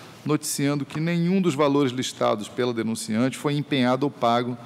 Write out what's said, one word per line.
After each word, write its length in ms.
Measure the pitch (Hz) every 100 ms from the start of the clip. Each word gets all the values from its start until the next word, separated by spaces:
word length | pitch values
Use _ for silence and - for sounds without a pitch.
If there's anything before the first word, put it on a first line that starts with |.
| - -
noticiando 600 | 147 151 - - 143 143 139
que 140 | 151
nenhum 400 | 165 170 170 196
dos 140 | 180
valores 380 | 135 147 139 139
listados 560 | 127 - - 120 113 104
pela 240 | - 123
denunciante 640 | 117 110 113 - 107 131 -
foi 180 | 151
empenhado 520 | 147 143 139 123 131 143
ou 40 |
pago 460 | - 117 120 123 123